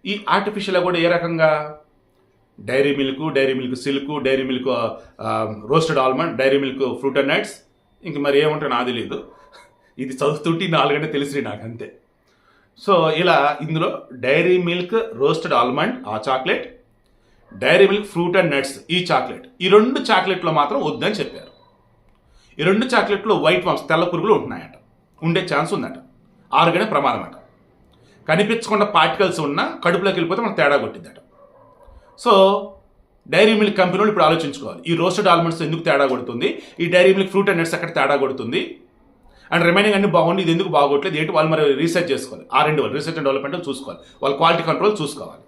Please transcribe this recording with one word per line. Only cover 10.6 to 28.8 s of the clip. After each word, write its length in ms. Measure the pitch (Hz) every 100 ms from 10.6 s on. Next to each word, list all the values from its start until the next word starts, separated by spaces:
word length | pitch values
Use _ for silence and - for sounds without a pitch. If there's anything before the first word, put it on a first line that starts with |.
| 185
ఈ 20 |
నాలుగంటే 400 | 160 147 143 127
తెలిసినాయి 380 | 139 139 143 113
నాకు, 180 | 104
అంతే. 340 | 117 113 104 - _ _ _ _ _ _ _ _ -
So 220 | 185 156
ఇలా 460 | 151 180 151 143 147
ఇందులో 400 | 156 160 185 - -
డైరీ 500 | 127 123 156 175 180
మిల్క్ 480 | 170 180 180 226 -
రోస్టెడ్ 400 | 113 143 160 170
ఆల్మండ్ 540 | 135 127 139 190 - 104
ఆ 140 | 107 131
చాక్లెట్, 500 | 127 147 - - - _ _ _ _ _ _ _
డైరీ 340 | 95 127 180 196
మిల్క్ 200 | 202 -
ఫ్రూట్ 300 | 170 175 185
and 180 | 165 139
నట్స్ 240 | 135 - -
ఈ 160 | 180 175
చాక్లెట్, 360 | 139 127 - - _
ఈ 60 | 180
రెండు 320 | 208 233 285
చాక్లెట్లో 520 | - 196 190 185 170
మాత్రం 320 | 156 147 208
వద్దని 280 | 151 139 175
చెప్పారు. 400 | 214 - - - _ _ _ _ _ _ _ _ _ _ -
ఈ 20 |
రెండు 220 | 160 208 254
చాక్లెట్లో 520 | 240 202 196 220 175
వైట్ 280 | 151 185 180
వామ్స్, 240 | 139 -
తెల్ల 140 | 160
పురుగులు 300 | 175 170 202
ఉంటున్నాయట, 380 | 214 - 90 78 - _ _ _ _
ఉండే 240 | 165 170 170 147
ఛాన్స్ 180 | 160
ఉందట, 220 | 190 95 - - _ _ _ _
ఆరోగ్యానికి 380 | 139 170 170 214
ప్రమాదం 320 | 147 135 110
అట. 80 | 87 - - _ _ _ _ _ _ _ -
కనిపించకుండా 580 | 165 214 226 - 208